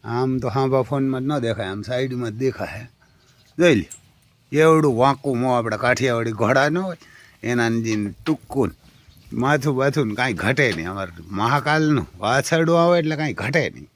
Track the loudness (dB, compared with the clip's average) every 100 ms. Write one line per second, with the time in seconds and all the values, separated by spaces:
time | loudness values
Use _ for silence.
0 | -6 -2 -2 -2 -2 -2 0 0 0 -2
1 | -2 -2 -2 -2 -2 -4 -6 -8 -6 -4
2 | -4 -4 -8 -4 -4 -4 -8 -10 -16 _
3 | _ _ _ _ _ 2 4 4 0 -12
4 | _ _ _ _ _ 2 6 6 4 4
5 | 4 4 -2 -2 2 0 0 0 0 2
6 | 2 0 -2 0 2 4 4 0 -4 -8
7 | -16 -20 -20 _ -2 0 0 0 -2 -2
8 | -4 -6 -4 -4 -4 -2 -2 -4 -20 _
9 | -20 -20 -10 -4 0 0 0 0 0 0
10 | -2 -2 -4 -2 -2 2 0 0 -6 -8
11 | -10 -12 -10 -4 0 0 0 0 2 0
12 | -2 -4 0 0 0 0 2 4 4 4
13 | 0 -4 -4 -4 -2 -2 -2 -6 -20